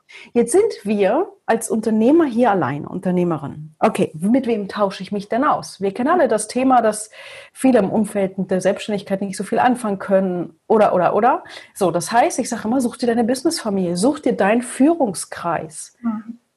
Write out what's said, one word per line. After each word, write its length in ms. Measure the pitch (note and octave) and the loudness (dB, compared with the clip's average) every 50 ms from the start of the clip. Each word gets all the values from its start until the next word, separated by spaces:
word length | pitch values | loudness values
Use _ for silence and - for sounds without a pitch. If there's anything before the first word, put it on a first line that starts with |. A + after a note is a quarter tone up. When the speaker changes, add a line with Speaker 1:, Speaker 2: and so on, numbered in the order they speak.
| _ _ - - - - - | _ _ -20 -20 -12 -4 0
Speaker 1:
jetzt 180 | A#3+ A#3 A#3 - | 0 0 2 2
sind 180 | G4 A4+ G#4+ - - - | 2 2 2 -2 -4 -6
wir 440 | G3 A3 G3+ G3 F#3 A#3+ D#4+ G#4 - - _ - | -4 0 0 2 2 2 0 -2 -4 -8 _ -4
als 240 | - A#3 A#3 - - | -2 -2 -2 -2 -4
Unternehmer 560 | - A3 A3 A3+ A3+ G#3+ A3 B3+ D#4 E4+ D#4+ | -4 -2 0 0 2 2 4 6 6 4 4
hier 260 | C4 G#3+ A#3 B3+ G#3+ | 2 2 2 2 2
alleine, 360 | G3+ F3+ C#3 B2 C#3+ C#3+ - - | 2 2 0 -2 -4 -6 -8 -10
Unternehmerin. 880 | - F#3 F#3+ F#3 F3+ F3+ F3 F3 D#3+ C3+ C#3+ - - D3+ D#3 D#3 _ - | -10 -6 -4 -2 0 0 0 0 -2 -4 -6 -10 -12 -14 -16 -14 _ 0
Okay, 320 | - A3 - - F3+ - - | 0 0 2 2 -2 -2 -2
mit 320 | D#3 F3+ G#3+ B3 C4+ C4 | -4 0 2 2 2 2
wem 200 | A#3 A3+ G#3 G3 | 0 -2 -4 -4
tausche 340 | G3 - G#3+ G#3 F#3+ - - F#3 | -6 -4 -2 -2 -2 -4 -6 -10
ich 80 | - | -8
mich 180 | G#3 G3+ G3 - | -8 -8 -6 -4
denn 140 | A3 A#3+ C#4+ | -2 0 0
aus? 380 | C4+ - - - - - - | 0 0 -2 -4 -10 -10 -6
Wir 120 | G3 G3 G3 | -6 -4 -2
kennen 160 | - A#3+ D4+ | -2 0 0
alle 180 | F4+ F4+ C#4+ | 2 2 2
das 200 | A3 A3 G#3+ - | 2 0 -2 -2
Thema, 340 | - - B3 C4 C4+ B3+ A#3+ | -4 -2 0 2 4 4 4
dass 280 | G#3+ G#3+ G#3 - - - - - - - - - - - _ | 4 2 0 -2 -8 -14 -18 -20 -20 -20 -20 -20 -20 -20 _
viele 260 | - - C4 B3 G#3+ | 0 2 4 4 4
im 100 | G3 - | 4 2
Umfeld 480 | - A3 G3+ - - G3+ F#3+ F#3+ - | 0 0 -2 -2 -2 -2 -2 -2 -2
mit 140 | G3 F#3 - | -4 -2 -2
der 100 | F#3+ F#3 | 0 0
Selbstständigkeit 600 | F#3 F#3 - - - A3 G#3 G3+ G3+ - G3 F#3+ | 0 0 -2 -2 -4 -6 -6 -6 -4 -4 -4 -4
nicht 140 | G3+ G3 F#3+ | -4 -6 -6
so 60 | - G3 | -8 -6
viel 160 | - A3+ - | -4 0 2
anfangen 400 | A3 B3+ A#3+ B3 A3+ G#3 G3 F#3+ | 2 2 2 0 -2 -4 -6 -4
können 600 | - - G3 F#3+ F#3+ F#3 F3+ F3 - - - _ _ | -2 2 2 2 2 0 -2 -4 -6 -8 -12 _ _
oder, 260 | - A3 G#3+ G3+ - - | 2 4 4 4 4 4
oder, 220 | F3+ E3 - - | 2 2 2 2
oder. 280 | G#3 A3+ C4 D#4 F4 - - - - - - - | 2 2 2 2 0 -4 -12 -20 -20 -20 -12 -4
So, 160 | - G3 E3+ | -2 0 0
das 200 | D#3+ F3 E3 - | 0 -2 -2 0
heißt, 280 | A3+ A#3+ D4 F4+ - C#4 | 2 2 2 2 0 -2
ich 100 | - - | -4 -4
sage 180 | A#3+ G3 - | -4 -6 -2
immer, 140 | G#3+ B3+ C#4 | -2 0 0
such 160 | A#3+ A#3 - | 0 -2 -2
dir 100 | - B3+ | -2 -2
deine 160 | A#3 A3+ A#3+ A3+ | 0 2 2 2
Businessfamilie, 760 | A3+ C4 B3+ - D#4+ D#4+ - - G#3+ G3 F#3+ F#3 E3+ F3 | 0 0 0 0 -2 -2 -2 -4 -2 -2 0 0 0 0
such 220 | F3 G#3 C#4+ D4+ - | 2 2 0 0 0
dir 140 | - C4 G3+ | 0 -2 0
deinen 260 | - G3 G3 A3+ B3 | 2 2 2 2 2
Führungskreis. 1400 | A#3+ - - - C4 D#4+ E4+ E4+ C4+ G3+ E3+ - - - - - - E3+ D#3 - - D#3+ - - - - _ _ | 0 -2 0 2 4 4 4 2 0 -2 -2 -6 -10 -12 -12 -8 -6 -4 -4 -4 -6 -10 -14 -16 -18 -18 _ _
Speaker 2:
Mhm. 380 | A#3 A3+ G#3+ A3+ - A#3 - - _ _ _ | -6 -6 -6 -6 -8 -12 -18 -20 _ _ _